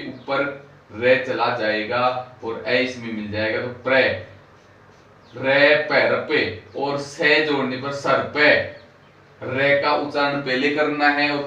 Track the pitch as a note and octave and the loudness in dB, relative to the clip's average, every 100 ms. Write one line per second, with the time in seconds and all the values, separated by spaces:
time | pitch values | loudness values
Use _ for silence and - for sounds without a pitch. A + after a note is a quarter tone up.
0 | C3 - - - - - - - - G#2+ | -8 -12 -4 -2 -2 -6 -14 -20 -18 0
1 | B2 B2+ - A2+ A#2+ - A2 A2 G#2+ B2 | 4 4 2 -2 -2 0 0 -2 -2 0
2 | B2+ B2+ - - A#2 G#2+ - B2+ B2+ B2 | 0 0 -8 -12 -8 -8 -2 0 0 -4
3 | A#2 A2 G#2 G#2 A2 A#2+ B2 - B2+ C3 | -8 -8 -6 -4 -2 -2 -6 -6 0 2
4 | - - - - - - - - - - | 2 0 -8 -20 -20 -20 -20 -20 -20 -20
5 | - - - B2 C3 C#3 C#3+ D3+ - - | -20 -20 -18 -6 0 4 6 4 2 2
6 | - - - - - - - B2+ C#3 C#3+ | 2 0 0 0 -2 -6 -12 -6 -4 -4
7 | C#3+ - D3+ D3+ D3+ C3+ B2 B2+ C#3 - | -6 -2 2 2 2 0 -2 -4 -6 -4
8 | D3+ B2 - C#3+ D3 - - - - - | 0 0 0 2 4 4 0 -8 -20 -20
9 | - - - - A2+ B2+ C#3+ C#3 C#3+ D3 | -20 -20 -20 -12 -6 0 2 2 2 0
10 | D3 C#3+ C#3+ C#3+ C3 B2+ C#3+ D3 D3+ D3 | 0 -2 -2 -2 -2 0 0 0 0 2
11 | D3 D3 C#3+ C#3+ | 2 2 0 -2